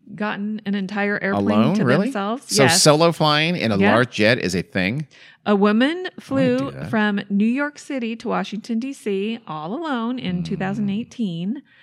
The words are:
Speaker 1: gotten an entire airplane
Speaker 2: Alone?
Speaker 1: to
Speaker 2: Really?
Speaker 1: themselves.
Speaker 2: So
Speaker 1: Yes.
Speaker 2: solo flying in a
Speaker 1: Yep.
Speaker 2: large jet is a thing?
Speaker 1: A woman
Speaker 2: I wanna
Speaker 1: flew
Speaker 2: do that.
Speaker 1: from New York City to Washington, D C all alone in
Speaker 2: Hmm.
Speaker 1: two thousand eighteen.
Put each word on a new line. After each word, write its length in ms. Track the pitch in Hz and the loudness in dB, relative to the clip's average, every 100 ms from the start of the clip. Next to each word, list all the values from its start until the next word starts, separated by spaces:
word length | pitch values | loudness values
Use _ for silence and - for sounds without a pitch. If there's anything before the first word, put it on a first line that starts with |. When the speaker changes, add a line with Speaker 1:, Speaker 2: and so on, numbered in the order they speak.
| - | -18
Speaker 1:
gotten 460 | 165 208 202 208 214 202 | -8 -6 -4 -6 -6 -4
an 80 | |
entire 440 | 202 190 202 202 208 | -4 -4 -4 -2 -2
airplane 360 | 196 196 101 107 | -2 0 2 2
Speaker 2:
Alone? 160 | 117 202 | 2 2
Speaker 1:
to 80 | |
Speaker 2:
Really? 220 | 123 147 220 | 2 2 0
Speaker 1:
themselves. 380 | 214 202 247 - | -2 -4 -6 -4
Speaker 2:
So 100 | 196 | 4
Speaker 1:
Yes. 180 | - 175 | 4 6
Speaker 2:
solo 300 | 156 151 170 | 6 6 4
flying 440 | 160 156 147 160 175 | 2 2 4 2 0
in 160 | 113 | 0
a 60 | 98 | 2
Speaker 1:
Yep. 140 | 101 | 4
Speaker 2:
large 180 | 110 123 | 4 2
jet 280 | - 107 127 | 2 4 4
is 160 | 92 | 2
a 80 | 87 | -2
thing? 440 | - 98 92 139 151 - - _ - | -2 -2 -2 -2 -8 -16 -20 _ 0
Speaker 1:
A 100 | 202 | 2
woman 340 | 208 214 269 | 4 4 2
Speaker 2:
I 100 | 359 | 0
wanna 80 | 370 - | -8 -12
Speaker 1:
flew 380 | - 269 262 254 | -4 0 2 0
Speaker 2:
do 120 | 269 | -4
that. 180 | - - | -8 -4
Speaker 1:
from 300 | 226 208 202 - | 0 0 -2 -2
New 160 | 196 220 | 0 0
York 320 | 262 294 285 | 0 -4 -8
City 360 | - 269 233 226 | -10 -6 -6 -8
to 120 | 233 | -6
Washington, 500 | 185 190 208 - 226 | -4 -4 -10 -6 -6
D 140 | 269 | -6
C 460 | 277 214 190 208 233 - | -8 -6 -4 -4 -8 -10
all 280 | 156 156 | -10 -8
alone 440 | 269 330 247 226 254 | -8 -6 -4 -4 -6
in 200 | 180 180 | -4 -4
Speaker 2:
Hmm. 40 | |
Speaker 1:
two 140 | 165 185 | -4 -6
thousand 340 | 190 208 202 | -4 -4 -4
eighteen. 720 | 202 - - 208 165 185 285 _ _ | -4 -8 -6 -6 -4 -6 -8 _ _